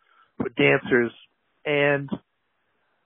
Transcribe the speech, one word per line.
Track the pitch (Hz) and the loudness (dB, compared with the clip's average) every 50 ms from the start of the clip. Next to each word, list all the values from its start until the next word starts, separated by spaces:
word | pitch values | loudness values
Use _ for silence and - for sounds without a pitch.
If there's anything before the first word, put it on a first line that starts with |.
| _ _ _ _ _ _ _ - | _ _ _ _ _ _ _ -8
with | - 131 - | -8 -8 -2
dancers. | - 143 139 139 131 - - 131 120 117 113 - - - _ _ _ _ _ _ _ - | 0 2 2 2 0 0 0 2 2 2 0 -6 -12 -20 _ _ _ _ _ _ _ -6
And | 151 147 143 143 143 143 139 139 139 - - _ _ _ _ _ _ _ _ _ _ _ _ _ _ _ _ - | -4 -2 0 2 2 0 0 -4 -8 -10 -12 _ _ _ _ _ _ _ _ _ _ _ _ _ _ _ _ -2